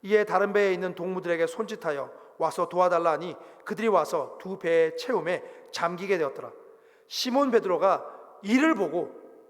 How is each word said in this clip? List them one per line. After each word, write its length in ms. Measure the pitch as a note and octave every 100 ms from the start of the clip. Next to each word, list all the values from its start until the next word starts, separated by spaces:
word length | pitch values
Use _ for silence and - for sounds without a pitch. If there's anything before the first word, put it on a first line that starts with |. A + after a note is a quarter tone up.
이에 220 | G3 G#3
다른 280 | G#3 F#3 G3+
배에 220 | G3+ G3+
있는 220 | F3+ F3+ F3
동무들에게 520 | F3 F#3 F3 E3+ E3
손짓하여 640 | - A3 G#3+ E3+ C#3+ B2+ - - -
와서 300 | D#3+ E3+ F3
도와달라 440 | F3 F3+ E3+ E3+
하니 240 | D3+ F3 D3 - - -
그들이 220 | G3+ A3
와서 500 | F#3+ D3+ E3+ C3 -
두 180 | F#3 F#3+
배의 400 | F3 E3 D#3+ E3
채움에 720 | - A3+ D#3+ E3+ - - -
잠기게 460 | - E3+ F3 F#3+ F#3
되었더라. 340 | D3 - A#2 - - - _ _ _
시몬 440 | - B3+ B3 C#4
베드로가 880 | A3+ F#3+ E3+ F#3+ E3+ - - - -
이를 320 | G3 B3+ D#4
보고 420 | B3 E3+ E3 D#3+ - - - -